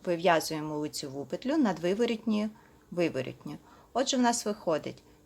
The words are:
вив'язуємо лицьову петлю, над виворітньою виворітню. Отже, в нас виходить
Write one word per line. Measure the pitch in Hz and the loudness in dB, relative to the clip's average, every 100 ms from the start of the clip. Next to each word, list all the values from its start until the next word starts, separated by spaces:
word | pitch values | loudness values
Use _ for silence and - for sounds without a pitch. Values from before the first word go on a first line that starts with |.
вив'язуємо | - 170 180 165 156 156 151 151 | -4 2 4 4 2 -4 -4 -4
лицьову | 151 - 143 135 135 | -6 -6 -8 -8 -6
петлю, | 180 247 320 | -6 0 2
над | 233 185 | 2 2
виворітньою | 170 202 233 220 - 208 214 - - - _ | 0 2 0 0 0 0 -2 -6 -18 -20 _
виворітню. | 175 165 131 - 131 151 151 - - - | -2 0 0 -4 -8 -12 -14 -16 -20 -6
Отже, | 240 269 254 | -2 0 4
в | |
нас | 240 247 214 | 4 2 -2
виходить | 208 - 151 - - - - | -2 0 -2 -2 -12 -18 -20